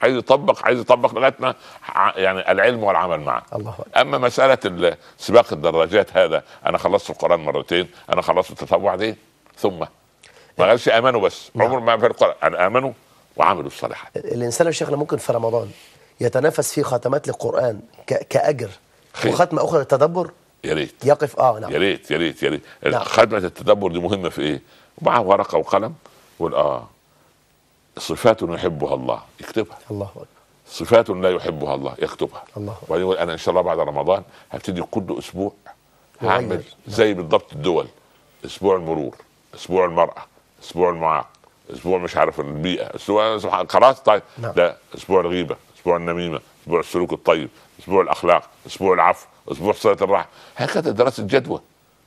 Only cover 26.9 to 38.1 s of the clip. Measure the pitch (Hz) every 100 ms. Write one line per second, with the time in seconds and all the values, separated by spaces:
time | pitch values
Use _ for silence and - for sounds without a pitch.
26.9 | _ _ _ _ _ _ _ _ _ _
27.9 | - - 78 117 110 85 85 92 76 71
28.9 | 67 64 57 - - - 113 107 - -
29.9 | 104 101 - - _ _ _ _ - 82
30.9 | 117 113 92 92 87 90 78 71 69 67
31.9 | - 78 - 69 - - 107 104 101 -
32.9 | 82 92 90 87 80 - 87 90 82 73
33.9 | 71 78 98 - - _ - - 87 -
34.9 | - 90 62 - 90 98 - - - _
35.9 | _ _ _ 117 95 113 87 - _ -
36.9 | 104 110 92 80 107 - 73 82 80 67
37.9 | _ _